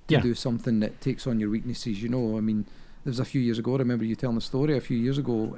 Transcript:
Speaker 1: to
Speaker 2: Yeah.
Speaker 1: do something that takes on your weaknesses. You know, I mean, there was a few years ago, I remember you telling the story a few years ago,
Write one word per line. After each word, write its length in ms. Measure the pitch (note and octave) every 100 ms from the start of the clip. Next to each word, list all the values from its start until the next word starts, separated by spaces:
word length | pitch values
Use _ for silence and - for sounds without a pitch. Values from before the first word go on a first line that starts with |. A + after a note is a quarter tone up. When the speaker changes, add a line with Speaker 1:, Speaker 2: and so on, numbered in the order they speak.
| -
Speaker 1:
to 60 | D3+
Speaker 2:
Yeah. 40 |
Speaker 1:
do 140 | B2 A#2
something 460 | C3+ A#2 B2+ A2
that 180 | G#2+ -
takes 260 | C3+ A2+ C#3
on 140 | A2+
your 100 | G#2
weaknesses. 540 | A2 B2 A#2 A#2+ G2+
You 60 | A#2
know, 260 | B2+ A2+ A2
I 60 |
mean, 240 | G#2+ G#2+ G#2 - - - C#3+
there 60 |
was 80 | A#2+
a 60 | B2
few 140 | C#3
years 180 | A#2+ A#2
ago, 180 | A#2+ C3+
I 20 |
remember 260 | B2 A#2+
you 120 | A2+ A2
telling 200 | B2+ A2+
the 60 |
story 340 | - C3 D3+ C3+
a 60 |
few 160 | - A#2+
years 200 | A#2+ C#3
ago, 380 | B2+ A2+ A2